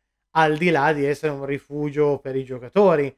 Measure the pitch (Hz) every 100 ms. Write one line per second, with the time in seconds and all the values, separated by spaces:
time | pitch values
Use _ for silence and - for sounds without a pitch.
0 | _ _ _ 160 156 151 175 156 147 147
1 | 139 143 156 139 139 139 - 147 147 143
2 | 147 139 135 131 131 127 123 190 202 156
3 | 139